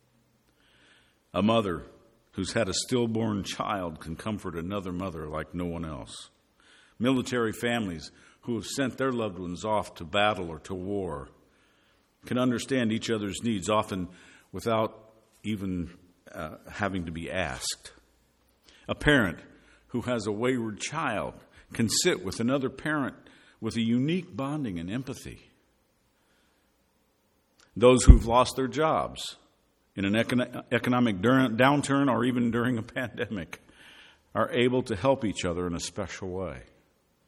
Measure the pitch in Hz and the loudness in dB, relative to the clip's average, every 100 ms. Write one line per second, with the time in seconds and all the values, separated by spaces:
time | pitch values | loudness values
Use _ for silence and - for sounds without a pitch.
0 | _ _ _ _ _ _ _ _ _ _ | _ _ _ _ _ _ _ _ _ _
1 | _ _ _ 90 104 113 101 82 - - | _ _ _ 2 4 4 2 -4 -8 -20
2 | _ _ _ - 90 117 95 90 - 127 | _ _ _ -6 -2 -2 0 -2 -2 0
3 | 117 110 110 101 - - - 101 87 78 | 0 0 -2 -2 -4 -6 -4 -4 -6 -8
4 | 80 80 110 101 95 82 87 101 92 90 | -10 -8 -6 -6 -6 -8 -6 -6 -6 -6
5 | 95 80 76 78 78 87 87 82 80 67 | -6 -8 -8 -8 -6 -6 -6 -6 -8 -10
6 | - - - _ _ _ _ - _ - | -12 -16 -18 _ _ _ _ -20 _ -2
7 | 123 131 120 123 113 - 120 120 101 82 | 0 0 0 -2 -2 -2 -2 -2 -2 -8
8 | - - - _ - 113 104 - 131 - | -12 -20 -20 _ -6 -6 -4 -4 -4 -2
9 | 135 120 110 90 90 87 107 107 95 - | -2 -2 -4 -6 -8 -6 -2 0 -2 -10
10 | 80 101 104 98 85 78 - 95 92 101 | -4 2 2 2 -6 -10 -10 -8 -4 -4
11 | 90 71 65 - _ _ _ _ _ _ | -4 -6 -10 -18 _ _ _ _ _ _
12 | _ _ - 120 127 117 - 135 110 110 | _ _ -4 0 2 0 0 0 2 0
13 | 120 110 101 87 117 104 87 107 104 95 | -2 -2 -4 -4 -2 -2 2 2 2 -4
14 | 87 - - - _ 95 113 110 110 - | -6 -10 -20 -20 _ -6 0 2 0 -4
15 | - _ _ _ 104 107 98 90 82 - | -20 _ _ _ -6 -4 -4 -4 -6 -12
16 | - _ - - 78 - - - 101 95 | -20 _ -16 -12 -12 -12 -14 -4 -4 -2
17 | 85 82 78 90 78 65 - - - - | -6 -8 -6 -4 -4 -6 -8 -10 -14 -20
18 | _ _ _ _ _ _ - - - - | _ _ _ _ _ _ -20 -14 -10 -2
19 | 151 143 92 80 - - - - _ 123 | 4 4 4 -4 -14 -20 -20 -20 _ -6
20 | 123 120 104 104 123 131 110 98 - 156 | -4 -4 -2 -2 0 0 -4 -6 -8 -4
21 | 147 98 65 - - - - - 110 - | -2 -2 -4 -8 -20 -20 -8 -2 0 2
22 | 180 156 92 98 113 139 127 - 156 151 | 2 2 -2 -2 0 0 -2 -4 -4 -2
23 | 120 - - - - _ 113 117 113 120 | -4 -6 -18 -20 -20 _ -4 0 2 2
24 | 143 180 175 101 135 151 123 87 85 123 | 2 -2 -4 -6 -4 -4 -4 -6 -6 -6
25 | 135 120 127 104 - _ _ _ _ _ | -8 -12 -14 -16 -20 _ _ _ _ _
26 | _ _ _ _ _ _ _ _ _ _ | _ _ _ _ _ _ _ _ _ _
27 | _ _ _ _ _ _ _ 95 123 127 | _ _ _ _ _ _ _ 6 8 12
28 | - 117 113 120 120 - 131 139 156 113 | 12 12 10 4 4 0 -2 0 2 2
29 | 60 67 - - _ _ _ _ _ 98 | -2 -6 -12 -14 _ _ _ _ _ -2
30 | 98 110 117 123 123 123 - 117 123 123 | 2 2 2 0 0 -6 -2 0 2 4
31 | 120 95 113 131 127 113 131 143 135 139 | 2 2 4 4 4 4 4 4 2 2
32 | 139 113 123 123 120 120 120 117 107 135 | 2 2 2 2 0 2 0 -2 -4 -6
33 | 117 117 117 104 80 - - - - - | -6 -6 -6 -6 -8 -14 -20 -20 -20 -20
34 | - _ _ 104 110 135 123 127 123 98 | -20 _ _ -2 0 2 2 2 -2 0
35 | 135 135 104 - 90 85 90 85 - - | 2 2 0 -2 -2 -2 -4 -4 -6 -8
36 | 90 - 95 90 87 64 - _ _ _ | -8 -8 -8 -6 -8 -10 -16 _ _ _
37 | _ _ | _ _